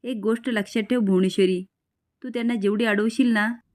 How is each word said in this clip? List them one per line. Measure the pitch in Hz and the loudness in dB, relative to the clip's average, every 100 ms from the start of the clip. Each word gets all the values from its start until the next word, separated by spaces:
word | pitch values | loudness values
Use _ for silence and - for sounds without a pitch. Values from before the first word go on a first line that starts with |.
एक | 247 220 | -8 -4
गोष्ट | 202 233 254 | -2 -2 -2
लक्षात | 220 202 233 | -4 -2 -4
ठेव | 214 247 | 0 0
भुवनेश्वरी, | 202 185 190 190 185 185 190 _ _ _ _ _ | 2 2 2 2 2 2 -6 _ _ _ _ _
तू | 254 | -10
त्यांना | 233 233 | -4 -2
जेवढी | 233 196 208 | -2 -2 0
अडवशील | 233 202 220 220 247 | 0 2 0 2 2
ना | 220 214 233 _ | 2 0 -4 _